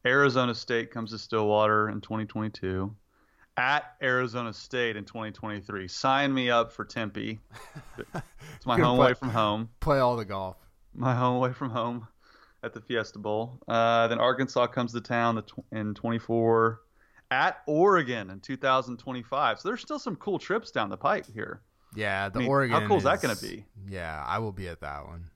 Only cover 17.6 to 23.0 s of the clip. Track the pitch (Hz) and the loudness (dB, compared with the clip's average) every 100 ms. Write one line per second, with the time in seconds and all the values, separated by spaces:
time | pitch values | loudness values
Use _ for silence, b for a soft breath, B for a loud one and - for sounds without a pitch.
17.6 | - 151 196 185 127 120 95 95 - 131 | -2 4 6 6 2 -4 -6 -12 -10 -2
18.6 | 135 131 127 120 - 127 113 135 131 104 | 4 2 2 -10 -8 -10 -4 0 0 0
19.6 | 190 233 - 302 254 156 - 175 - 208 | -4 -6 -6 -8 -8 -8 -4 -4 -2 -4
20.6 | - 123 101 98 143 196 - 107 107 - | -2 -4 -4 -2 -2 -2 -4 -10 -10 -12
21.6 | _ _ _ 107 104 98 98 104 123 139 | _ _ _ -6 -2 -2 -2 -2 0 2
22.6 | 131 143 104 196 | 2 2 2 2